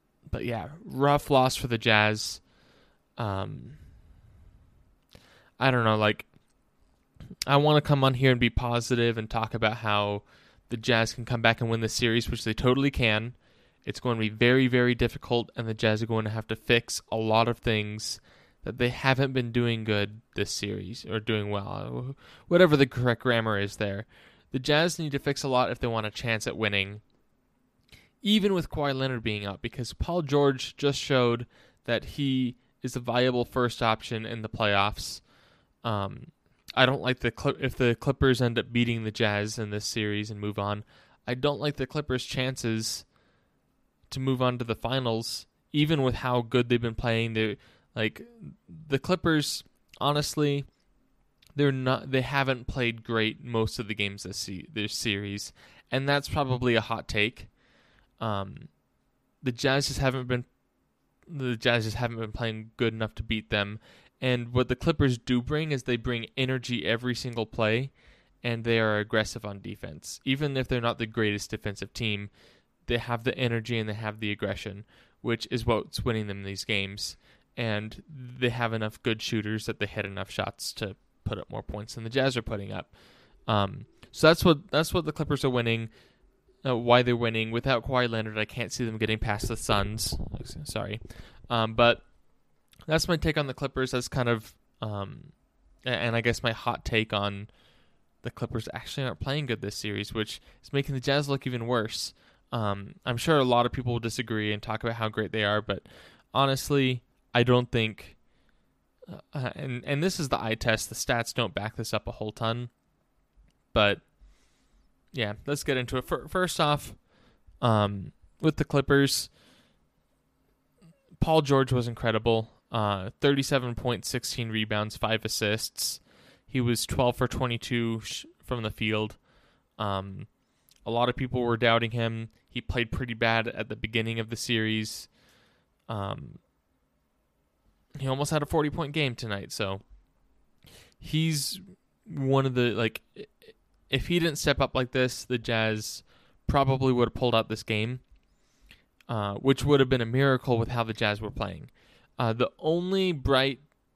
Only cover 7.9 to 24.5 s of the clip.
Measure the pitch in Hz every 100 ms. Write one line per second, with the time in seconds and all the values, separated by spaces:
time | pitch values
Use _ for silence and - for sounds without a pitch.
7.9 | 139 135 127 135 123 120 - 123 120 120
8.9 | 120 117 113 107 113 113 113 110 113 110
9.9 | 104 104 101 - - _ _ _ 117 127
10.9 | 113 113 - 117 120 113 113 117 113 110
11.9 | - 120 117 - 117 113 107 127 127 139
12.9 | 135 117 107 117 - _ _ _ _ -
13.9 | - 123 113 110 110 120 131 127 123 123
14.9 | 120 120 - - 120 113 - 113 110 113
15.9 | 107 113 110 110 110 - 110 - 117 -
16.9 | - - 110 110 110 117 117 123 107 104
17.9 | 107 - - - - _ _ - 123 123
18.9 | - 135 131 139 131 120 120 120 113 110
19.9 | 104 101 110 _ 107 101 - 101 98 92
20.9 | 117 - 107 107 107 101 101 98 101 110
21.9 | 123 127 - - - - 175 180 147 135
22.9 | - 123 113 127 117 110 101 101 - 104
23.9 | 98 - - - _ _